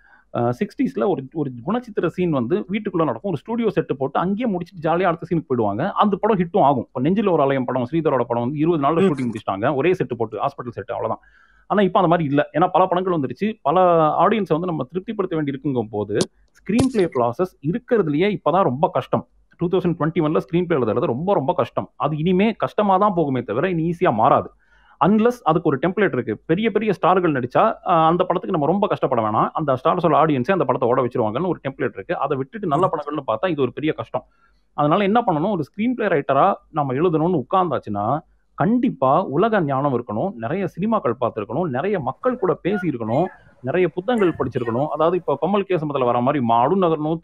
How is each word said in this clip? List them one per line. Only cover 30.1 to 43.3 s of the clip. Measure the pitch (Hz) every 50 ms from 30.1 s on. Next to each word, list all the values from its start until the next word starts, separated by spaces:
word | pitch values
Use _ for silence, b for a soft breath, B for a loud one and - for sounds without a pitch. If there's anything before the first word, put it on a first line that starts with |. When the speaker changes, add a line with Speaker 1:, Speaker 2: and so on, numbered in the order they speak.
| 147
Speaker 1:
ஆடியன்ஸே | 135 156 160 147 131 120 -
அந்த | 196 165 143
படத்தை | 127 - 135 131 117
ஓட | 127 135
வச்சிருவாங்கன்னு | 127 120 - 131 113 107 101 135 180 185
ஒரு | 156 - - 139
template | 135 - 143 117 -
இருக்கு. | 98 95 - - -
அதை | 131 143 151 131
விட்டுட்டு | 139 - - 220 208 170
நல்ல | 139 156 190 180
Speaker 2:
ம். |
Speaker 1:
படங்கள்னு | - 151 147 147 151 156 139 -
பார்த்தா, | 110 - - 190
இது | 160 143
ஒரு | 131 120 -
பெரிய | 127 139 156 147
கஷ்டம். | - - - - 127 - _ _ _ _ _ _ _ _ _ -
அதனால | 147 147 147 160 202 208
என்ன | 190 214 240
பண்ணணும்? | 233 214 165 147 160 220
ஒரு | 208 175 -
screen | - _ - 214 254 247
பிளே | 240 220 196
ரைட்டரா | 175 143 139 - 139 139 165 196 202 - _ _
நம்ம | - 160 139 135 127
எழுதணும்னு | 139 165 185 156 156 151 175 185 147
உட்கார்ந்தாச்சுன்னா, | 123 - - 190 185 170 131 104 - 107 104 101 104 110 135 160 - _ _ _ _ _ _
கண்டிப்பா | - 143 190 240 254 262 226 - - 135 131 143 170 196
உலக | - 131 151 208 233 214 202
ஞானம் | 160 139 135 131 143 147 127 117
இருக்கணும், | - - 104 110 151 196 -
நிறைய | 117 113 117 156 202 196 160 - 160
சினிமாக்கள் | 190 226 226 196 - 123 113 -
பார்த்திருக்கணும், | 123 110 - 110 104 - 113 156 185
நிறைய | 160 120 127 160 202 214 175
மக்கள் | 123 123 135 _ - 254 247 247
கூட | - 180 147 - -
பேசியிருக்கணும், | 165 208 202 190 156 - 117 113 107 117 143 170 -